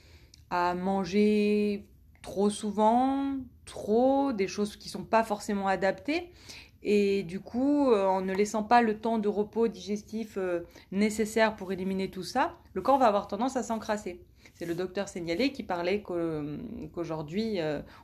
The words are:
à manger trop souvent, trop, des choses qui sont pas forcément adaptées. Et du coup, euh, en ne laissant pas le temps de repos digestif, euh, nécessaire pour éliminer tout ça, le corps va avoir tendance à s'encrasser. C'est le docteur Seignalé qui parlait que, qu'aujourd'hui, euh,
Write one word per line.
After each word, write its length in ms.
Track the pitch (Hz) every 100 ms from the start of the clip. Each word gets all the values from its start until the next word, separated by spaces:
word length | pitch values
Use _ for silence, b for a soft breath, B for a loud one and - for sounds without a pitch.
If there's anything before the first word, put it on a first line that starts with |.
| b b b b -
à 260 | 180 175 180
manger 1080 | 185 196 180 202 208 214 208 208 208 202 - - - -
trop 280 | - - 202
souvent, 880 | 208 208 196 214 240 262 269 277 269 254 -
trop, 720 | - - - 220 254 277 277
des 160 | 226 190
choses 260 | 196 208 -
qui 140 | -
sont 160 | 196 175
pas 180 | 226
forcément 440 | 226 208 - 202 196
adaptées. 600 | 190 190 190 - 320 349 B B B B B
Et 400 | - 208 202 196
du 160 | 170 190
coup, 500 | 196 233 269 294 277
euh, 140 | 214 190
en 160 | 190
ne 120 | 190
laissant 300 | 190 208 220
pas 180 | 214 240
le 160 | 233 214
temps 200 | 233 226
de 120 | 208
repos 400 | 196 208 214 233
digestif, 640 | 185 180 208 - 214 220 -
euh, 240 | 185 175 170 B B
nécessaire 640 | 190 214 214 214 220 220 214
pour 160 | 185
éliminer 380 | 190 190 190 190
tout 140 | 190
ça, 340 | 170 247 330 - -
le 80 | 185
corps 160 | 185 269
va 80 | 247
avoir 220 | 202 196
tendance 280 | 196 254 262
à 80 |
s'encrasser. 560 | 226 226 214 208 202 175 - _ b -
C'est 100 | 165
le 100 | 170
docteur 320 | 185 190 190
Seignalé 440 | 190 165 170 269
qui 120 | 285
parlait 380 | 208 175 175 202
que, 560 | - 175 165 156 147 147 - - 156
qu'aujourd'hui, 640 | 175 160 156 151 180 226 202
euh, 220 | 156 147 - B